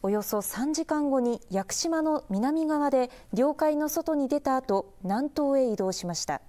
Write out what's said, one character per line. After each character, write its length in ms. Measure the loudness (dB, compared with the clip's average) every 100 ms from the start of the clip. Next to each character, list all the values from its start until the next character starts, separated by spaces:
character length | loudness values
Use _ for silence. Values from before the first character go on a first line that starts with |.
お 80 | 0
よ 120 | -2
そ 200 | 0 -4
三 300 | -4 -4 -2
時 120 | -2
間 260 | -2 0 2
後 100 | 2
に 200 | 2 -2 -4
屋 140 | -4
久 120 | -4
島 280 | -4 0 0
の 220 | 0 -2 -2
南 380 | -2 0 0 0
側 240 | 0 2
で 180 | 2 0 -4 -6
領 220 | 0 2
海 220 | 2 0 2
の 120 | 0
外 280 | -2 0 0
に 120 | 0
出 120 | 0
た 160 | 0 -2
後、 360 | 0 -2 -2 -10
南 240 | -4 -2 -2
東 320 | 0 2 4
へ 120 | 2
移 40 | 2
動 160 | -2
し 160 | -2 -6
ま 60 | -6
し 80 |
た。 180 | -4 -6